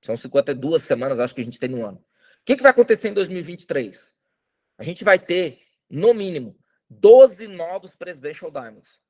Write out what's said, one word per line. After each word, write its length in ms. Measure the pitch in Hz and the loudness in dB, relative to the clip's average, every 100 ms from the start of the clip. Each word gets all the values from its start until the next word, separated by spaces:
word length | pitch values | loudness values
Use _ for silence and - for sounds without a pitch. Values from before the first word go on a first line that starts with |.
São 140 | - 117 | -8 -10
cinquenta 360 | 127 139 139 | -4 -2 -2
e 20 | |
duas 280 | 131 135 165 | -4 -2 -4
semanas, 360 | - 123 131 127 | -2 -4 -4 -4
acho 160 | 123 | -6
que 60 | 127 | -6
a 40 | |
gente 140 | 117 120 | -12 -10
tem 120 | 127 | -10
no 160 | 127 110 | -8 -10
ano. 120 | 95 | -14
O 460 | _ _ _ _ | _ _ _ _
que 120 | - 262 | -4 2
que 60 | |
vai 100 | 262 | 4
acontecer 360 | 254 240 220 220 | 4 2 2 -2
em 60 | |
dois 140 | 202 180 | -6 -6
mil 100 | 180 | -8
e 40 | |
vinte 200 | 160 175 | -12 -16
e 40 | _ | _
três? 480 | 143 113 92 _ _ _ _ _ _ _ _ | -8 -8 -14 _ _ _ _ _ _ _ _
A 60 | |
gente 220 | 113 180 | -14 -6
vai 140 | 208 185 | 0 0
ter, 440 | - 180 170 123 _ _ _ | 0 -4 -4 -10 _ _ _
no 240 | 135 202 | -2 0
mínimo, 460 | 226 196 160 117 - _ _ _ | 0 -2 -8 -12 -18 _ _ _
doze 560 | 110 202 247 269 185 214 | 2 8 10 8 6 -18
novos 480 | 185 165 190 185 | -12 -12 -12 -16
Presidential 560 | _ 180 156 139 156 170 | _ -16 -12 -14 -12 -14
Diamonds. 500 | 147 120 107 _ _ _ | -14 -14 -20 _ _ _